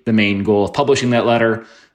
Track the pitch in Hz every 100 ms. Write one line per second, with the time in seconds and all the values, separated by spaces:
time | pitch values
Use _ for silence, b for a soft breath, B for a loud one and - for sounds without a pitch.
0 | - 110 104 101 101 104 98 - 143 135
1 | 123 120 110 117 113 110 B B B